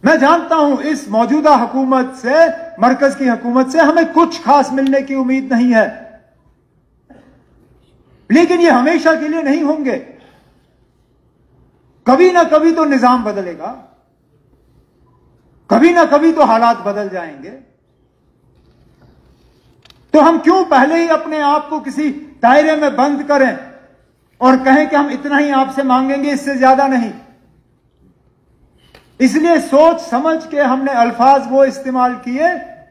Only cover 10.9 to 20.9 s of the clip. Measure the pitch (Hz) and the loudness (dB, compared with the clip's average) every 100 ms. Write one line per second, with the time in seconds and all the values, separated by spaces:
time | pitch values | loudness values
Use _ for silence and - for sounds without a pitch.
10.9 | _ _ _ _ _ _ _ _ _ _ | _ _ _ _ _ _ _ _ _ _
11.9 | _ - 269 359 359 330 302 320 320 311 | _ 0 4 4 4 2 2 2 0 0
12.9 | 277 247 247 214 202 185 165 170 262 - | 2 2 0 -2 -6 -8 -12 -14 -14 -20
13.9 | _ _ _ _ _ _ _ _ _ _ | _ _ _ _ _ _ _ _ _ _
14.9 | _ _ _ _ _ _ _ _ 240 320 | _ _ _ _ _ _ _ _ 2 4
15.9 | 349 320 285 320 320 277 226 233 233 190 | 4 2 2 2 2 2 2 2 0 -4
16.9 | 202 202 185 165 143 135 131 131 _ _ | -8 -8 -10 -12 -16 -20 -20 _ _ _
17.9 | _ _ _ _ _ _ _ _ _ _ | _ _ _ _ _ _ _ _ _ _
18.9 | _ _ _ _ _ _ _ _ _ _ | _ _ _ _ _ _ _ _ _ _
19.9 | _ _ - 302 330 - 381 370 285 262 | _ _ 2 2 2 0 0 2 0 2